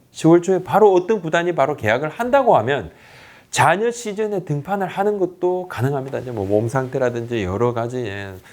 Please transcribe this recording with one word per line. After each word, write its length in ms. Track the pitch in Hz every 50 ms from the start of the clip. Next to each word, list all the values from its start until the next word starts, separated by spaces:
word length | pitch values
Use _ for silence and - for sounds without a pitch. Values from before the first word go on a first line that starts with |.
| _ _
시월 300 | - - - 160 170 175
초에 240 | 170 185 190 175 180
바로 300 | - - 196 214 202 190
어떤 260 | 180 180 - 226 208
구단이 340 | 165 160 160 170 170 175 170
바로 220 | 156 135 147 147
계약을 320 | - 110 107 113 127 151 156
한다고 480 | - - 240 247 262 277 262 233 180
하면 340 | 127 104 123 143 131 92 78 - - - - - - - - - - _ _
자녀 400 | - - 131 147 170 190 226 240
시즌에 540 | 233 233 - 220 196 208 220 214 208 185 185
등판을 420 | - 147 143 139 185 202 202 190
하는 320 | 170 - 185 196 208 208 202
것도 500 | 180 180 - - 180 180 180 185 180 180
가능합니다. 520 | - - 117 139 143 135 131 135 135 113
이제 100 | 117 127
뭐 160 | 120 107 95
몸 220 | 95 101 107 117 113
상태라든지 760 | 127 131 131 127 131 135 127 123 120 120 117 120 120 113 98
여러 300 | 90 95 104 120 123 113
가지, 240 | 117 117 120 123 127
예, 340 | 120 101 98 101 101 98 95 92 - -